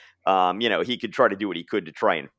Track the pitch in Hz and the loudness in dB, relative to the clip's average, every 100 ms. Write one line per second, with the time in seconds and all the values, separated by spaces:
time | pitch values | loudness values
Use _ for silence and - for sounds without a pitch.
0 | - _ 82 95 90 98 117 87 95 120 | -20 _ 0 2 2 2 0 0 -2 -4
1 | 107 151 117 98 104 85 82 107 80 - | -4 2 2 2 -4 -6 -4 -6 -6 -2
2 | 107 82 69 | 0 0 -4